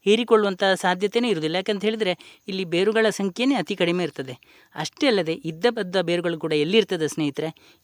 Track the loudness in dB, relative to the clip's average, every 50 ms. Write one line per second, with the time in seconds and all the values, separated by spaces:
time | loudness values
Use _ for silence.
0 | 2 2 2 2 4 4 4 4 4 2 0 2 2 2 2 2 2 0 0 0
1 | -2 -2 0 0 0 0 0 0 0 -2 -2 -2 -2 -2 -4 -2 -2 -2 -2 0
2 | 0 -2 -2 -4 -8 -18 -20 -18 _ -8 -6 -6 -4 -2 0 2 2 2 4 4
3 | 2 2 2 0 -2 -4 -2 0 0 0 2 0 0 -2 -2 0 0 0 0 0
4 | -2 -4 -6 -8 -10 -10 -12 -16 _ -20 -20 -20 _ _ -10 -10 -10 -8 -6 -2
5 | 0 2 2 2 2 0 -4 -4 -6 -8 -4 0 0 0 0 0 -4 -2 -2 -2
6 | 0 0 0 0 0 -2 -2 -2 -2 0 0 0 2 2 4 2 2 2 0 -2
7 | -2 -2 -2 -2 -2 -2 -2 -4 -6 -8 -8 _ _ -20 -20 _